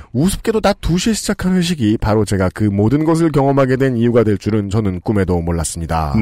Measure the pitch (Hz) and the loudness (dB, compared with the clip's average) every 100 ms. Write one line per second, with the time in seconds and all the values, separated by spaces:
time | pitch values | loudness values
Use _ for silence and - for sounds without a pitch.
0 | - 117 185 - - 214 196 202 - 175 | -4 -2 0 -2 -2 0 0 0 -2 -2
1 | 226 208 - 202 185 185 170 160 107 113 | 0 -2 -4 -4 0 0 0 0 0 0
2 | - 110 104 98 92 - 107 101 107 147 | 0 0 0 0 -2 0 -2 2 2 2
3 | 160 160 165 143 139 139 131 127 135 117 | 2 2 2 2 2 2 2 2 0 2
4 | 120 117 107 98 107 107 101 107 101 90 | 2 4 2 0 0 -2 0 -2 -2 -2
5 | - 104 90 90 85 85 78 85 82 80 | -2 0 0 0 -2 -2 -4 -6 -4 -2
6 | 76 71 | 0 0